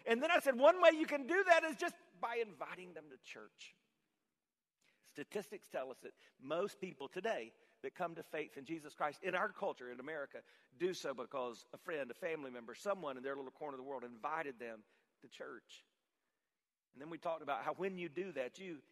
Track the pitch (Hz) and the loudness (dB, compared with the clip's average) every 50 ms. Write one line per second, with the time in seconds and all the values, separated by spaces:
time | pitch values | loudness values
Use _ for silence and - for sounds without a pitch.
0 | - 226 233 240 294 330 349 311 - 277 254 233 269 311 359 370 349 320 330 311 | 0 2 4 4 6 6 6 6 6 4 6 10 10 10 10 12 10 10 10 10
1 | 294 - 294 285 269 233 339 392 392 359 330 320 320 320 262 - 349 339 - - | 6 2 0 0 2 2 4 4 8 8 8 8 8 4 0 0 -2 -2 -2 -6
2 | - - - 175 247 233 233 233 233 208 165 147 156 - 185 175 185 180 170 160 | -12 -20 -10 -6 -4 -2 -2 -2 -2 -2 -6 -8 -8 -8 -8 -10 -12 -14 -14 -16
3 | 156 151 131 117 - - - 113 107 104 - - - - - _ _ _ _ _ | -16 -16 -18 -18 -18 -16 -16 -14 -16 -16 -18 -18 -20 -20 -20 _ _ _ _ _
4 | _ _ _ _ _ _ _ _ _ _ _ _ _ _ _ _ _ _ _ _ | _ _ _ _ _ _ _ _ _ _ _ _ _ _ _ _ _ _ _ _
5 | _ - - 147 143 - - 220 185 - 208 180 - - - 151 131 135 120 - | _ -14 -12 -12 -8 -6 -4 -6 -4 -6 -10 -14 -12 -6 -4 -4 -4 -4 -6 -10
6 | 127 127 - _ - - _ - 123 139 156 175 202 202 - - 185 185 147 - | -14 -16 -18 _ -20 -20 _ -14 -6 -2 0 0 0 0 -2 -6 -10 -10 -8 -8
7 | 139 135 - 185 185 226 202 131 113 113 - _ - _ _ _ - 135 - - | -10 -8 -6 -4 -2 -2 -2 -2 -4 -8 -12 _ -20 _ _ _ -10 -8 -4 -4
8 | 180 170 165 165 - - - 156 151 - - 143 135 135 165 160 147 156 - - | -4 -4 -4 -8 -10 -6 -4 -4 -4 -6 -8 -12 -8 -8 -8 -8 -8 -10 -4 -2
9 | 165 147 - - - 185 175 180 208 202 190 - 208 175 139 - 127 123 123 123 | -2 -2 -2 -2 -2 -2 0 0 0 -2 -2 -2 -2 -2 -2 -4 -8 -10 -10 -10
10 | 127 151 160 151 139 - - 120 - - - - _ _ 127 131 170 190 175 - | -8 -8 -8 -8 -8 -8 -10 -14 -16 -18 -20 -20 _ _ -4 -2 0 0 0 -2
11 | - 147 131 127 123 - - 135 123 120 113 - - - - - - 180 165 147 | -4 -4 -4 -4 -6 -4 -2 -2 -2 -2 -4 -8 -12 -16 -18 -12 -8 -6 -4 -4
12 | 131 120 117 - 185 165 160 156 139 131 123 123 117 120 110 - - 202 202 190 | -4 -6 -6 -6 -4 -4 -4 -4 -6 -8 -10 -10 -10 -12 -12 -6 -4 -2 -2 -2
13 | 165 143 131 127 123 139 139 139 135 127 - - 151 147 135 131 127 139 139 127 | -2 -6 -6 -4 -4 -6 -4 -6 -6 -10 -10 -10 -10 -8 -8 -8 -8 -8 -8 -8
14 | 120 120 120 110 123 143 156 165 160 143 127 110 120 113 110 107 - _ _ _ | -8 -10 -10 -8 -6 -4 -4 -4 -4 -4 -6 -8 -10 -10 -10 -12 -16 _ _ _
15 | _ _ _ _ - 120 - - - 143 127 107 - - - - - _ _ _ | _ _ _ _ -20 -20 -14 -12 -12 -12 -12 -14 -16 -18 -20 -20 -20 _ _ _
16 | _ _ _ _ _ _ _ _ _ _ _ _ _ _ _ _ _ _ _ 123 | _ _ _ _ _ _ _ _ _ _ _ _ _ _ _ _ _ _ _ -14
17 | 143 165 170 151 - 170 165 160 151 135 139 110 135 151 156 160 185 196 190 180 | -12 -12 -10 -6 -4 -4 -4 -2 -2 -4 -4 -2 0 -2 -2 0 -2 -2 -2 -4
18 | 175 165 139 175 196 190 156 135 127 123 - - 190 185 165 131 - _ | -6 -6 -4 -6 -6 -4 -4 -4 -4 -4 -6 -8 -10 -10 -10 -12 -14 _